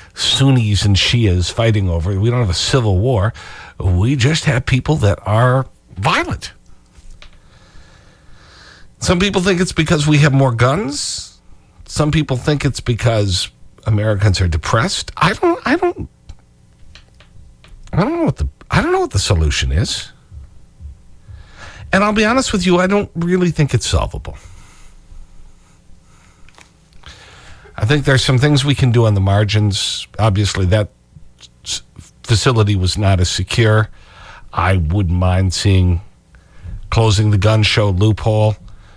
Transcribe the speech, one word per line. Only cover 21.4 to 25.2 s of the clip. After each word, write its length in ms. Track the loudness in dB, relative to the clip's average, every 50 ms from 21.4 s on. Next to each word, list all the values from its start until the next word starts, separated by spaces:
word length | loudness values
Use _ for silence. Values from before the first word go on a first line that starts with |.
| -20 -20 -20 -20 -20 -20 -18 -18 -10 -2 0
And 100 | 0 2
I'll 120 | 2 2
be 100 | 2 2
honest 280 | 2 2 0 0 0 -2
with 120 | 0 2
you, 140 | 2 2 2
I 80 | 2
don't 240 | 2 0 0 -2 -4 -6
really 360 | -6 -2 0 0 2 2 0
think 240 | 2 0 0 0 0
it's 120 | -2 -2
solvable. 500 | 0 -2 -2 -2 -2 -6 -10 -12 -12 -14 -16 -18 -20 -20 -20 -20 -20 -20 -20 -20 -20 -20 -20 -20 -20 -20 -20